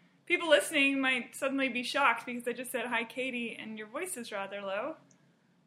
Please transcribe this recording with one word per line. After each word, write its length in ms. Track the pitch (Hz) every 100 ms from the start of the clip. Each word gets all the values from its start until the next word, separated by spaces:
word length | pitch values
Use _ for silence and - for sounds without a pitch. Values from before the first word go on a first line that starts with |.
| _ _ -
people 240 | 349 339
listening 520 | 294 - 311 277 269
might 340 | 262 254 247 -
suddenly 320 | 269 269 262
be 160 | 240
shocked 420 | 240 285 269 233 -
because 220 | 240 240
I 60 |
just 180 | 233 254
said, 140 | 240 240
"Hi, 180 | 233
Katie," 540 | 233 254 262 247 233 -
and 180 | 220 214
your 100 | 214
voice 280 | 254 370 247
is 160 | 233
rather 300 | 208 196 202
low. 340 | 196 196 269 320 _ _ _ _ _ _